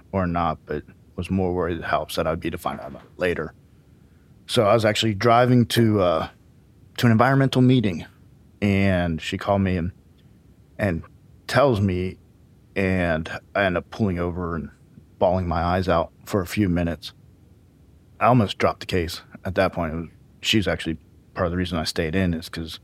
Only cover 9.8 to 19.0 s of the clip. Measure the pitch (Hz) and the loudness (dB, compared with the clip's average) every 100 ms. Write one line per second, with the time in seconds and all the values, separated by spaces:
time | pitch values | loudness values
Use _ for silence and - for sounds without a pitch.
9.8 | 87 - _ _ - _ - _ _ - | -2 -8 _ _ -20 _ -20 _ _ -6
10.8 | 104 80 - - _ - - 127 139 107 | -4 -4 -8 -20 _ -20 -4 2 2 2
11.8 | 98 90 92 - _ _ _ _ _ - | 0 -2 -4 -10 _ _ _ _ _ -4
12.8 | 95 92 87 80 82 - - 98 98 87 | 0 0 0 -2 -6 -12 -6 0 0 0
13.8 | - - 107 85 87 87 85 82 71 - | -4 -4 -2 -2 -4 -4 -6 -6 -8 -14
14.8 | _ - - - 98 92 87 82 87 92 | _ -20 -20 -2 0 0 -2 -2 0 0
15.8 | 87 85 - _ - 104 87 - 98 85 | 0 0 -2 _ -6 -4 -2 -2 0 0
16.8 | 85 82 - - - _ _ _ _ _ | -2 -6 -12 -20 -20 _ _ _ _ _
17.8 | _ _ _ - 110 127 98 - 87 - | _ _ _ 0 2 4 2 0 -2 -2
18.8 | - 92 | -4 -4